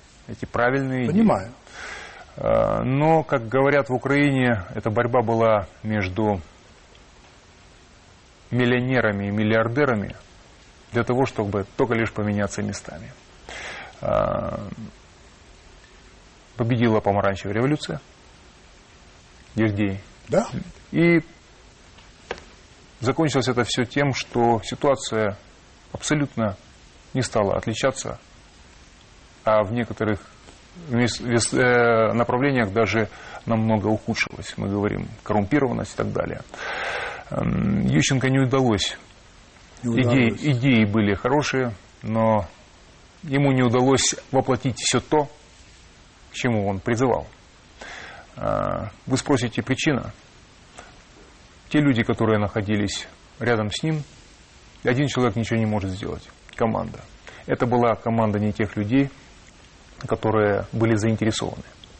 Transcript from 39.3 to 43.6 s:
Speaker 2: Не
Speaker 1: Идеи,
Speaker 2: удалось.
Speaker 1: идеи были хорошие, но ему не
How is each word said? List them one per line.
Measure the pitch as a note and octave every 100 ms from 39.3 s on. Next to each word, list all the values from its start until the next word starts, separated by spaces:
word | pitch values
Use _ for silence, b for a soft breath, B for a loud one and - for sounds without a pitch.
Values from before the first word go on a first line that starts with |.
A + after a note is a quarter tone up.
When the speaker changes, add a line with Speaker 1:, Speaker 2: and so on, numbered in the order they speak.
| - - - - -
Speaker 2:
Не | A#2+ A#2
Speaker 1:
Идеи, | A#2+ C3 A#2
Speaker 2:
удалось. | G#2
Speaker 1:
идеи | D3 B2 C#3 A#2 G#2+
были | A2 G#2 G2
хорошие, | B2 D3 C#3 C3 B2 G#2 - -
но | A2 A2+ A2 G#2+ G2 - - - - - - -
ему | D#3+ C#3 C#3+
не | C3